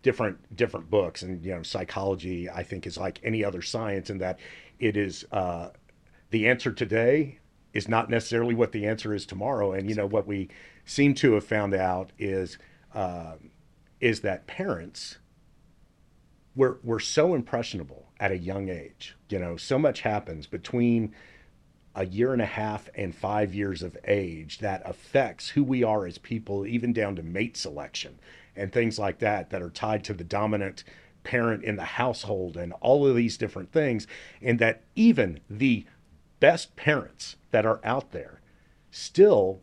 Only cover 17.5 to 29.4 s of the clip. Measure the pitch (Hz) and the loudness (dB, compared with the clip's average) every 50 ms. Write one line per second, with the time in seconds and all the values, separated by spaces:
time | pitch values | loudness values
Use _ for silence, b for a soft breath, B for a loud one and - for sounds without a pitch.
17.5 | - 120 117 - - 95 80 67 64 62 - _ _ _ 104 98 95 92 85 90 | -2 -4 -4 -4 -6 -8 -10 -10 -16 -20 -20 _ _ _ -2 0 0 -2 -4 -6
18.5 | 95 98 98 95 90 82 71 - _ _ - - - _ _ _ 104 95 90 87 | -6 -4 -4 -6 -8 -8 -10 -16 _ _ -18 -18 -18 _ _ _ -4 -4 -4 -4
19.5 | 85 82 - - 135 131 156 143 123 - - 113 107 104 - - 82 78 71 - | -6 -8 -4 -2 0 2 4 2 2 2 -2 -2 -2 -2 -4 -6 -12 -12 -12 -10
20.5 | - - - - - 120 120 120 117 117 110 107 B B B B B B B B | -12 -12 -10 -4 0 2 4 4 4 2 2 -2 B B B B B B B B
21.5 | B B _ _ _ _ _ _ _ 101 95 92 90 101 120 127 135 120 110 98 | B B _ _ _ _ _ _ _ -6 -6 -4 0 0 2 2 2 0 0 -2
22.5 | - 110 107 107 107 104 - - - - 104 90 82 - - 98 104 107 107 98 | -2 -4 -4 -4 -4 -6 -10 -12 -10 -8 -8 -8 -6 -6 -4 -2 0 0 0 0
23.5 | 87 101 101 98 95 82 90 87 - - - - 101 104 95 87 82 80 80 76 | 0 -4 -4 -4 -4 -6 -8 -10 -12 -10 0 0 0 2 0 -4 -8 -10 -12 -14
24.5 | - - 110 101 95 92 - 92 - - - - - 139 131 107 - - - - | -12 -6 -6 -4 -4 -4 -8 -10 -12 -12 -14 0 2 2 2 2 -4 -10 -12 -2
25.5 | - 143 143 127 135 127 120 110 107 107 95 87 85 - - - 120 110 107 - | 0 0 2 2 2 2 2 4 2 2 0 -4 -8 -14 -10 -6 -6 -6 -4 -4
26.5 | 101 101 98 104 120 120 113 120 117 113 107 101 98 87 82 82 87 95 113 117 | -4 -4 -4 -2 -2 -2 0 0 0 0 0 -2 -2 -6 -8 -6 -2 -2 -2 -2
27.5 | - - - 82 73 73 71 - - - - 69 65 - B B B B B B | -4 -10 -10 -8 -8 -10 -12 -10 -10 -10 -10 -10 -14 -20 B B B B B B
28.5 | B 98 101 95 - 123 117 113 110 - 104 98 90 - 120 107 104 98 | B -8 -8 0 2 2 2 2 0 0 -2 -2 -2 0 0 0 0 0